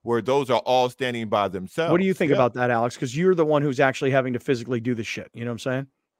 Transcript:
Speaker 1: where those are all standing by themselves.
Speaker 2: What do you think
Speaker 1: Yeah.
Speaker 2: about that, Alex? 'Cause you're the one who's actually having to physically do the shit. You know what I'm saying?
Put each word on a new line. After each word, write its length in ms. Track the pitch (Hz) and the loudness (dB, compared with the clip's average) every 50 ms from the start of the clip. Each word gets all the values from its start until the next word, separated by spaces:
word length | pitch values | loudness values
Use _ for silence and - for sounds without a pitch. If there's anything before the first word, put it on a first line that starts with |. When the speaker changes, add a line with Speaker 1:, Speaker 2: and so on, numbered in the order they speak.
Speaker 1:
where 200 | - 117 117 117 | -4 0 0 0
those 260 | 101 127 135 143 135 120 | 2 2 2 2 2 2
are 120 | 120 110 | 2 2
all 280 | - 127 127 127 127 123 | 2 4 4 4 2 2
standing 380 | - - 131 123 120 117 113 104 | 0 -4 -6 -4 -4 -4 -4 0
by 200 | 110 104 101 95 | 0 0 0 0
themselves. 420 | 90 92 92 - - 165 160 170 | -2 -6 -10 -8 -4 -4 0 0
Speaker 2:
What 100 | 165 175 | 2 2
do 60 | 190 | 2
you 80 | 190 180 | 0 0
think 160 | - 185 143 | 0 0 2
Speaker 1:
Yeah. 60 | 143 | 2
Speaker 2:
about 180 | - 123 117 - | 4 2 2 0
that, 160 | 123 123 123 | 0 0 0
Alex? 260 | 120 113 117 123 - | 0 0 0 -2 -4
'Cause 180 | - 143 123 120 | -4 -8 -6 -2
you're 200 | 156 180 190 185 | 0 2 2 4
the 100 | 170 160 | 4 2
one 180 | 151 151 143 | 2 2 2
who's 180 | 147 147 127 139 | 2 0 2 2
actually 320 | 139 131 127 - 143 135 | 2 2 2 0 0 0
having 200 | 135 135 127 131 | 2 2 0 0
to 60 | 120 117 | -4 -4
physically 420 | - 147 135 117 117 120 127 117 | -2 -2 -2 -2 -2 -4 -4 -4
do 140 | 110 127 120 | -2 -2 -4
the 100 | 113 104 | -4 -6
shit. 240 | - - 107 92 - - | -8 -8 -10 -12 -12 -12
You 100 | 117 120 | -10 -8
know 60 | 120 | -8
what 40 | 117 | -8
I'm 40 | 104 | -6
saying? 280 | - 135 127 131 139 135 _ _ _ _ _ _ | -4 -4 -4 -4 -6 -8 _ _ _ _ _ _